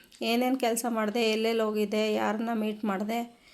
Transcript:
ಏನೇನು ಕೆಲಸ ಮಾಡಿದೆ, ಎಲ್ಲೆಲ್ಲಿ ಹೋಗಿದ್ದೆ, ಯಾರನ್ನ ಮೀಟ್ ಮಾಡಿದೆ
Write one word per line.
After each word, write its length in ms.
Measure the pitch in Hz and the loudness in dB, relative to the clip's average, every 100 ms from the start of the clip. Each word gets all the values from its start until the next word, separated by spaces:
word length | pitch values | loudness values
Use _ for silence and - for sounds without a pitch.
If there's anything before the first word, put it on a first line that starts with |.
| - - | -20 -6
ಏನೇನು 360 | 226 233 254 262 | 0 2 2 2
ಕೆಲಸ 280 | 240 226 240 | 0 0 -2
ಮಾಡಿದೆ, 420 | 226 214 240 220 | 0 0 2 2
ಎಲ್ಲೆಲ್ಲಿ 320 | 220 226 226 | 2 2 2
ಹೋಗಿದ್ದೆ, 500 | 220 214 208 214 220 | 0 0 0 0 0
ಯಾರನ್ನ 360 | 214 214 214 233 | 2 0 0 -2
ಮೀಟ್ 320 | 226 214 214 220 | -2 -2 -2 -2
ಮಾಡಿದೆ 520 | 190 208 233 240 - - | -2 -2 -4 -6 -12 -20